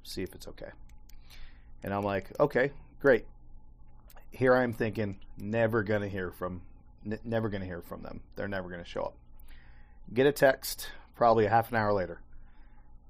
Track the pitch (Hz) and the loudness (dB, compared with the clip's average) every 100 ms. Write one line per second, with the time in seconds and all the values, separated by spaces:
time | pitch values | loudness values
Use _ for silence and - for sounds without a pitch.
0 | - - 90 - - - - - - - | -12 -8 -8 -8 -16 -14 -14 -16 -18 -18
1 | - - - - - - - - 95 101 | -16 -18 -16 -14 -14 -16 -18 -10 -4 -2
2 | 101 98 - - 147 120 139 - - - | 0 -2 -4 0 2 4 0 -2 -16 2
3 | 139 117 - - - - - - - - | 6 6 4 -18 -18 -18 -18 -20 -20 -20
4 | - - - - 127 127 120 113 113 104 | -20 -18 -14 2 6 6 4 0 -2 0
5 | 104 101 - - 101 113 113 117 104 107 | -4 -6 -12 -10 -4 2 4 4 2 0
6 | 101 101 90 - 90 90 - - - - | 0 -4 -6 -6 -8 -8 -12 -18 -20 -14
7 | 104 107 120 113 110 98 90 85 - - | -8 -8 -2 -2 0 -4 -6 -8 -10 -12
8 | - - - - 101 98 90 90 87 - | -12 -12 -14 -10 -6 -6 -6 -10 -8 -6
9 | - - - - - - - - - - | -6 -8 -20 -18 -16 -16 -18 -20 -20 -18
10 | - 107 143 143 135 - - - - - | -6 4 4 6 4 4 -2 -8 -10 -14
11 | - - 120 113 104 113 110 117 104 101 | -14 2 6 6 6 4 2 0 2 2
12 | 87 85 - - - - - - - - | 0 -6 -14 -18 -18 -20 -20 -20 -20 -20